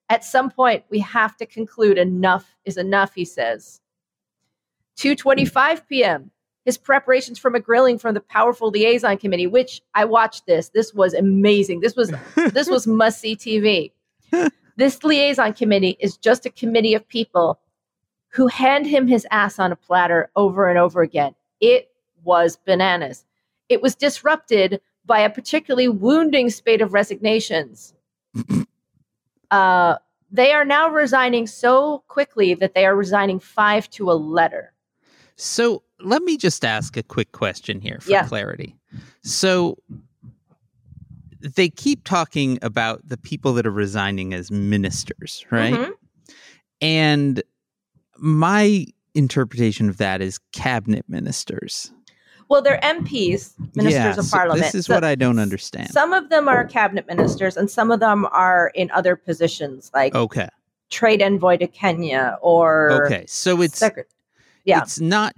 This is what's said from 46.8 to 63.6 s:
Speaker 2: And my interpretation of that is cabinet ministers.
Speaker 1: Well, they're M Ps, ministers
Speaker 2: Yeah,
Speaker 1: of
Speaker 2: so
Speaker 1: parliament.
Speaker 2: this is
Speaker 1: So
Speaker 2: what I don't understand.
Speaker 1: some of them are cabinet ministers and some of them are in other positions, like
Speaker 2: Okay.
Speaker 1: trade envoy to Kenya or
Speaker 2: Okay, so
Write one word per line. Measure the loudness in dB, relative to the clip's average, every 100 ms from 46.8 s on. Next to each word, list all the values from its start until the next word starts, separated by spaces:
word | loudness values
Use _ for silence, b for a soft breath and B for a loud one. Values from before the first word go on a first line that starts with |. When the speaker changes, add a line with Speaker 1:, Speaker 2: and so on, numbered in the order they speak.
Speaker 2:
And | -2 0 2 2 0 -2 -8 _ _ _ _ _ _ _
my | 0 2 2 4 2 2 -4 _ _ -2
interpretation | 0 0 -4 0 -2 0 -2
of | -2
that | -4 -2
is | -6 -8 _
cabinet | -8 -4 -4 -2 -4 -4
ministers. | -10 -8 -8 -10 -12 -10 -14 -14 _ _ b b b _
Speaker 1:
Well, | 2
they're | 2 0
M | -2 -2 -6
Ps, | -4 -2 -2 -8 _ -10 -2
ministers | 0
Speaker 2:
Yeah, | 2 0 -2
Speaker 1:
of | -2
Speaker 2:
so | 0
Speaker 1:
parliament. | 2 2
Speaker 2:
this | 0 -2
is | 0
Speaker 1:
So | 0
Speaker 2:
what |
I | 0 0
don't | 2 2
understand. | 0 -4 -10 -14 -4
Speaker 1:
some | 0 2
of | 0 0
them | 0 2
are | 0 0
cabinet | 0 0 -2 -6
ministers | -2 -2 0 -4 -2
and | -4
some | -2 0
of | 2
them | 2 0 0
are | 0 2 2 0
in | -2 -2
other | 0 0 -2
positions, | -4 -2 -2 -4 -12 -12 -6
like | 0 0 0
Speaker 2:
Okay. | -2 -4 -8 _ _ _ _
Speaker 1:
trade | 0 2 4
envoy | 2 2 2 2
to | 0
Kenya | -2 -4 -2 -4 -2 -2 -2
or | 2 4 4 4 4 2 0
Speaker 2:
Okay, | -2 -6
so | -6 -2 0